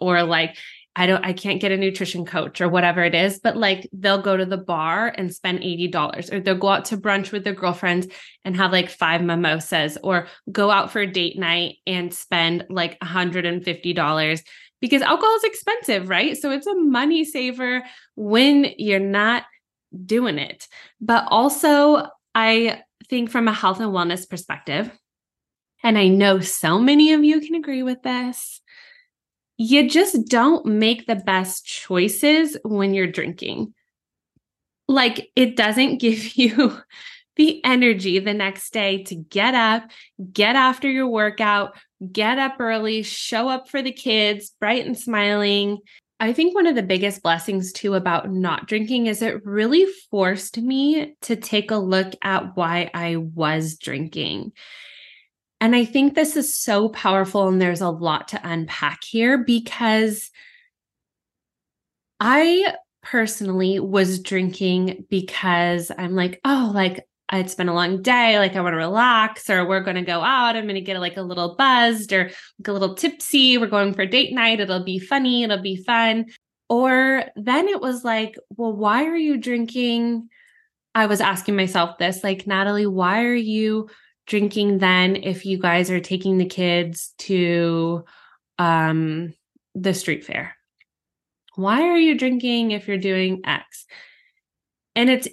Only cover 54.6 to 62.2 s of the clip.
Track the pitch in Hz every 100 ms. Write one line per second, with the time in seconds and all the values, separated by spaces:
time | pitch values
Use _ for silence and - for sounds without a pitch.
54.6 | - - - - - - _ _ _ -
55.6 | 226 240 233 269 277 285 311 311 - -
56.6 | - 202 220 - 202 190 190 202 190 185
57.6 | 180 175 180 165 165 151 - 214 170 165
58.6 | 156 - 143 - - 226 233 269 240 233
59.6 | 233 - 233 220 220 208 - _ - _
60.6 | _ _ _ _ _ _ _ _ _ _
61.6 | _ _ _ _ _ -